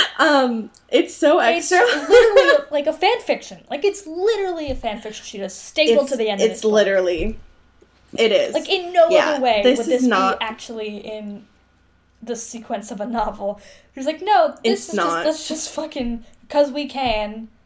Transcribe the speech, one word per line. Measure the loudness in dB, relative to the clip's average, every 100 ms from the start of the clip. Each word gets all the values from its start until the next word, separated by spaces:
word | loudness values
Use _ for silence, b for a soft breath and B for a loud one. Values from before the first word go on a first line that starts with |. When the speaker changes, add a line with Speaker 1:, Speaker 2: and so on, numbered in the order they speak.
| B 2
Speaker 1:
um, | 2 4 2 0 -6 -14 0
it's | 0 0
so | 0 2 4
Speaker 2:
It's | 4 0 2
Speaker 1:
extra. | 4 4 0
<laughs> | 6
Speaker 2:
literally, | 8 8 6 6 4 2
like, | -4 -2
a |
fan | 0 0 0
fiction. | -2 -4 -6 -18 -12
Like, | -4
it's | -2 -2 -8
literally | -4 0 0 -2 -6 -6
a | -6
fan | -6 -8
fiction | -10 -14 -14
she | -12
just | -10 -12 -6
stapled | 0 4 4
Speaker 1:
It's, | 2
Speaker 2:
to | 0
the | -2
end | 0
of | 0
Speaker 1:
it's | 0
Speaker 2:
this |
book. | 2
Speaker 1:
literally, | 4 4 2 0 0 -4 -6 -14 _ _ _ _ _ _ 0
it | 2
is. | 2 0
Speaker 2:
Like, | -2 -2
in | -2 0
no | 4 6
Speaker 1:
Yeah, | 4 2
Speaker 2:
other | 0
way | 0 2
Speaker 1:
this | 2 2
Speaker 2:
would | 0
Speaker 1:
is | 0
Speaker 2:
this |
Speaker 1:
not | 2 2 2 -2
Speaker 2:
be | -6
actually | -10 -12 -10 -10 -10
in | -12 -12 -12 -16 -18 _ _ _ _ _ _ _
the | -12 -10
sequence | -10 -14 -10 -10 -8
of | -10
a | -6
novel. | -4 -4 -4 -8 -8 b b b -10
She's | -6
like, | -4
"No, | 2 2 2 0
this | -2 -2
Speaker 1:
It's | -4
Speaker 2:
is | -4
Speaker 1:
not. | -2 0
Speaker 2:
just, | -2
let's | -2 -6
just | -8 -8
fucking, | -8 -8 -6 -6 -8 b b -4
'cause | 0 0
we | -2 -8
can | -4 -2 -2 -4 -10 -16 _